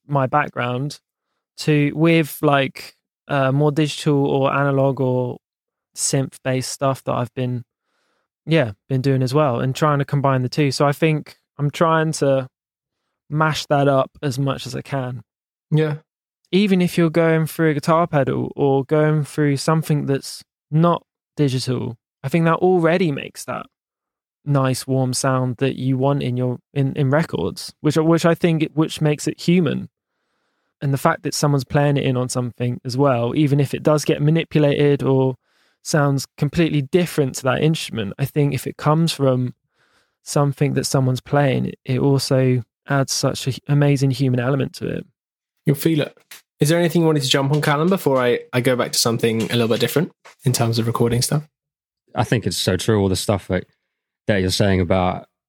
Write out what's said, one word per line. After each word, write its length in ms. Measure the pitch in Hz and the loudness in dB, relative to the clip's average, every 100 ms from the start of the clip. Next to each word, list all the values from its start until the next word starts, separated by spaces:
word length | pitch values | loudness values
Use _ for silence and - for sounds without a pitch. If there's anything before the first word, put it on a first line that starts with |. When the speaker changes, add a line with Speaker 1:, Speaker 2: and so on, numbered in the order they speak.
| - | -4
Speaker 1:
my 200 | 139 131 | -2 2
background, 760 | 147 139 131 123 123 147 - _ _ _ _ _ - | 0 -2 -4 -4 -4 -6 -10 _ _ _ _ _ -6
to, 340 | 156 147 143 | 0 2 2
with, 440 | 151 165 165 147 - | 2 2 4 0 -2
like, 520 | 151 139 135 - - _ _ _ - | 2 2 0 -6 -20 _ _ _ -4
uh, 220 | 143 131 | 0 2
more 180 | 139 151 | 2 2
digital 540 | 147 147 - 156 139 143 | 2 -2 -2 0 2 2
or 240 | 139 139 | 2 0
analog 460 | 139 143 135 139 135 | 2 0 2 0 0
or 380 | 127 127 123 - _ _ _ _ _ | -2 0 -4 -8 _ _ _ _ _
synth-based 760 | - - 139 131 - 131 131 - | -8 -2 -2 -2 -6 -4 -4 -4
stuff 320 | - 135 131 | -2 -2 -2
that 80 | - | -4
I've 180 | 123 120 | -4 -4
been, 300 | 131 123 123 - _ _ _ _ _ _ _ 151 | -4 -6 -6 -10 _ _ _ _ _ _ _ -2
yeah, 260 | 160 113 - - | 0 0 -6 -4
been 140 | 131 | -2
doing 200 | 135 131 | 0 0
as 120 | 127 | 0
well, 260 | 147 143 120 | 0 0 0
and 140 | 131 | -2
trying 240 | - 151 143 | 0 0 0
to 60 | |
combine 380 | 135 143 139 131 | 0 0 0 0
the 60 | 127 | -2
two. 220 | - 139 | 0 -2
So 160 | - 143 | 2 0
I 60 | |
think 440 | 143 160 151 - - _ - | 2 0 0 -6 -20 _ -6
I'm 120 | 143 | -4
trying 420 | - 165 160 160 | 0 2 2 0
to 360 | - 139 135 131 _ _ _ _ _ _ _ _ | 0 2 0 -2 _ _ _ _ _ _ _ _
mash 380 | 147 156 143 - | 0 0 -2 0
that 220 | 143 139 | 2 2
up 220 | 135 - - | 2 0 -4
as 160 | 147 127 | -6 -2
much 280 | 139 139 123 | -4 -4 -8
as 80 | |
I 80 | 131 | -12
can. 400 | - 135 127 123 - _ _ _ - | -8 -8 -6 -10 -16 _ _ _ -2
Speaker 2:
Yeah. 260 | 151 156 147 _ _ _ _ _ | 0 0 -4 _ _ _ _ _
Speaker 1:
Even 300 | 180 208 185 | 2 4 2
if 160 | 175 175 | 2 2
you're 140 | 165 | 2
going 360 | 165 165 160 156 | 2 2 2 -2
through 240 | - 160 | 0 0
a 40 | |
guitar 320 | 143 - 160 175 | 0 0 0 2
pedal 460 | 147 131 131 123 - | 0 0 -2 -4 -2
or 280 | 139 135 | 2 2
going 400 | 131 156 151 156 | 2 2 2 0
through 340 | 139 - 147 139 | -2 -2 0 0
something 480 | - 160 - 143 135 | 0 0 0 -2 0
that's 360 | 135 - - - _ _ | -4 -4 -16 -20 _ _
not 340 | 151 170 160 _ _ _ - | 2 2 0 _ _ _ -2
digital, 600 | 143 127 127 123 117 117 _ _ | 0 0 -4 -4 -6 -10 _ _
I 60 | 135 | -4
think 160 | 170 165 | 0 0
that 100 | 165 | 2
already 560 | 185 180 160 180 170 | 2 4 2 2 0
makes 320 | 131 - - | -2 -8 -14
that 220 | - - - _ _ _ _ _ _ _ | -10 -10 -12 _ _ _ _ _ _ _
nice 420 | 147 139 131 127 - | -2 0 0 -2 -2
warm 260 | 131 127 | 0 0
sound 440 | 123 135 127 127 117 | -2 0 0 -2 -2
that 180 | 135 - | -4 -2
you 220 | 127 127 | -2 0
want 240 | 139 143 | 0 0
in 140 | 127 123 | -2 -2
your, 200 | 127 123 _ | -4 -4 _
in, 220 | 139 135 | -4 -2
in 160 | 131 131 | 0 0
records, 640 | 147 165 - 82 - - _ | 0 0 -4 -4 -6 -14 _
which, 160 | 151 156 | 0 2
which 280 | 160 165 | 2 4
I 100 | 170 | 2
think, 360 | 165 175 160 151 | 2 0 0 -2
which 280 | 151 156 - | -2 -2 0
makes 240 | 151 147 - | -2 0 -6
it 100 | - | -4
human. 500 | - 180 143 - - _ _ _ _ _ _ _ _ _ | 2 2 2 -2 -8 _ _ _ _ _ _ _ _ _
And 140 | 139 | -4
the 40 | 139 | 0
fact 260 | 165 160 | 0 -2
that 100 | 143 | -6
someone's 300 | - 147 143 | -2 0 0
playing 320 | 127 143 147 139 | -2 0 0 0
it 60 | |
in 120 | 135 127 | -2 -2
on 120 | 127 | -4
something 500 | 127 123 - 123 120 | -6 -6 -6 -6 -6
as 120 | 131 127 | -6 0
well, 380 | 143 120 120 | 0 2 0
even 260 | 147 143 143 | 0 2 2
if 140 | 135 | 0
it 80 | - | 0
does 220 | 156 151 | 0 2
get 180 | - - | 0 0
manipulated 800 | 147 165 - 156 143 139 143 139 | 2 0 0 2 2 2 2 2
or 320 | 131 135 131 127 _ _ _ _ | 2 2 0 -2 _ _ _ _
sounds 420 | - 156 143 139 - - | -4 0 2 0 -6 -4
completely 420 | 147 175 160 147 | -2 0 0 0
different 540 | 131 180 175 - 131 | 0 0 0 0 -2
to 80 | - | -2
that 200 | 127 127 | -2 0
instrument, 520 | 156 160 - 113 98 - | 0 0 -4 -6 -8 -6
I 60 | |
think 300 | 139 151 143 | -4 0 -2
if 120 | 139 - | -2 -8
it 100 | - | -4
comes 340 | 151 160 165 | 0 2 0
from 420 | - 135 127 123 - _ _ _ _ _ _ | 0 0 0 -4 -8 _ _ _ _ _ _
something 520 | - 151 143 - 143 | -4 0 0 0 -2
that 100 | 135 | 0
someone's 360 | - 143 127 127 | 0 0 0 -2
playing, 460 | - 143 139 127 127 | -2 0 2 0 -4
it, 120 | - | -8
it 140 | - 127 | -4 0
also 640 | 139 139 - 131 131 127 - _ - | 2 2 2 2 2 0 -4 _ -4
adds 240 | 139 131 | -2 0
such 340 | - 139 - 135 | -2 -2 -2 -6
an 60 | - - | -8 -2
amazing 460 | 143 143 135 139 | 2 2 2 0
human 280 | 127 131 123 | 0 0 0
element 320 | 123 139 - - | 0 -2 -2 -6
to 100 | - | -8
it. 160 | - - _ _ _ _ _ 160 | -8 -10 _ _ _ _ _ 0
Speaker 2:
You'll 100 | 147 | 2
feel 240 | 170 156 | 2 0
it. 160 | - _ _ - _ - | -2 _ _ -20 _ -2
Is 80 | 151 | 2
there 80 | 175 | 4
anything 240 | 170 175 | 2 4
you 40 | 160 | 4
wanted 160 | 151 | 2
to 60 | 131 | 2
jump 240 | 147 139 | 0 2
on, 80 | 151 | 2
Callum, 280 | 147 147 175 | 2 2 2
before 300 | 190 143 131 | 2 2 2
I, 180 | 123 117 - | 2 0 -2
I 80 | 123 | 0
go 140 | 131 123 | 0 0
back 160 | - | 0
to 60 | - | 0
something 440 | 120 113 117 113 101 | 0 0 0 0 -2
a 40 | 120 | 0
little 120 | 113 | 0
bit 120 | 107 | 0
different 320 | 117 143 185 _ - _ | 0 0 -2 _ -20 _
in 80 | 131 | -2
terms 260 | 120 117 113 | 0 0 0
of 80 | 113 | -2
recording 360 | - 117 120 | 0 0 0
stuff? 240 | - 147 - _ _ _ _ _ _ | 0 -2 -4 _ _ _ _ _ _
Speaker 3:
I 100 | - | -4
think 220 | 113 120 98 | 0 0 -2
it's 100 | - | -2
so 200 | 107 92 | -2 0
true, 240 | - 104 | 2 2
all 80 | 98 | 2
the 80 | 92 | 0
stuff 320 | - 98 - | -2 -2 -2
that, 180 | 90 - _ _ _ _ _ - | -6 -6 _ _ _ _ _ -2
that 100 | 101 | 0
you're 120 | 92 | 0
saying 300 | - 104 92 | 0 2 2
about 460 | 85 95 90 90 - _ | 2 2 0 -2 -12 _